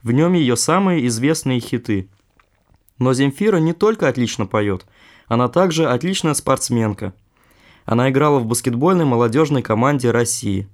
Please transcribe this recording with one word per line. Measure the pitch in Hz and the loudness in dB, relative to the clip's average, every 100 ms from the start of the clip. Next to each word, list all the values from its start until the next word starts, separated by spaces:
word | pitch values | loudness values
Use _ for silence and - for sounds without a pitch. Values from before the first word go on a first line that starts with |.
В | 117 | 0
нём | 123 165 | 2 2
её | 180 135 | 2 2
самые | 117 - 170 196 175 123 | 0 0 0 2 0 0
известные | 113 131 156 - 127 | 0 0 0 -2 -2
хиты. | 117 123 - 101 95 _ _ _ _ _ _ _ _ _ | -2 -8 -2 -4 -4 _ _ _ _ _ _ _ _ _
Но | 127 | 0
Земфира | 127 139 135 208 190 | 2 0 0 0 2
не | 160 | 0
только | 170 208 220 156 | 0 0 2 -2
отлично | 123 120 - 101 | 0 -4 -2 -4
поёт, | 110 104 92 - _ - - _ | -2 -2 -4 -8 _ -20 -20 _
она | 117 123 | 0 0
также | 143 185 160 160 | 2 2 2 0
отличная | 123 165 135 160 | 0 -2 -2 -2
спортсменка. | 147 - 131 - 120 110 98 95 - _ _ _ _ - - | -2 -2 -2 0 -2 -2 -4 -8 -12 _ _ _ _ -20 -18
Она | - 117 131 | -2 0 2
играла | 135 147 143 | 2 2 2
в | 113 | 0
баскетбольной | 117 127 117 156 185 151 | -2 -2 0 0 2 2
молодёжной | 120 120 117 156 143 | 2 2 2 0 0
команде | - 110 127 143 123 | 0 0 2 0 0
России. | 117 120 - 110 95 101 | 0 0 -2 -4 -6 -6